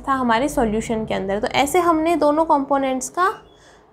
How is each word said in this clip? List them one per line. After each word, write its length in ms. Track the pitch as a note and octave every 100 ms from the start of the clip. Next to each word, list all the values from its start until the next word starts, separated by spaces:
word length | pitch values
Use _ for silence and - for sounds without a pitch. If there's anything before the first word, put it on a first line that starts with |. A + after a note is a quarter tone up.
| C4+
था 40 |
हमारे 340 | C4+ B3 A3+ C#4+
सॉल्यूशन 560 | C#4+ A3+ G#3+ A3 A3+ A3
के 80 |
अंदर। 260 | G3 F#3+ G3+
तो 80 | -
ऐसे 300 | - C#4+ F4+
हमने 360 | F4 D#4+ D#4+ E4+
दोनों 280 | D4 D4
कंपोनेंट्स 640 | D#4+ D4 C4+ C#4 C4+ C4 -
का 220 | - F#4+ A4 - - - - _